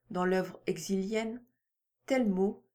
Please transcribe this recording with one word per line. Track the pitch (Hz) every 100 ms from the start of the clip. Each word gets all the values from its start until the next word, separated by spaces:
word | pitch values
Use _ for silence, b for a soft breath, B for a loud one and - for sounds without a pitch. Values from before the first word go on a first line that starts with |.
| B
dans | 180
l'œuvre | 185 185 180 - -
exilienne, | 175 - 190 190 220 226 247 - _ _ _ _ _ -
tel | 262 226
mot, | 185 196 220 _